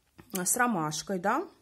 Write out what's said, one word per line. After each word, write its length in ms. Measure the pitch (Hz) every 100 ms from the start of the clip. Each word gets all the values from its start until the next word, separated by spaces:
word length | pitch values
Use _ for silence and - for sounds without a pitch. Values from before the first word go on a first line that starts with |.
| _ - -
с 240 | 185 180 -
ромашкой, 640 | 247 220 151 156 - 190
да, 300 | 190 254 370 -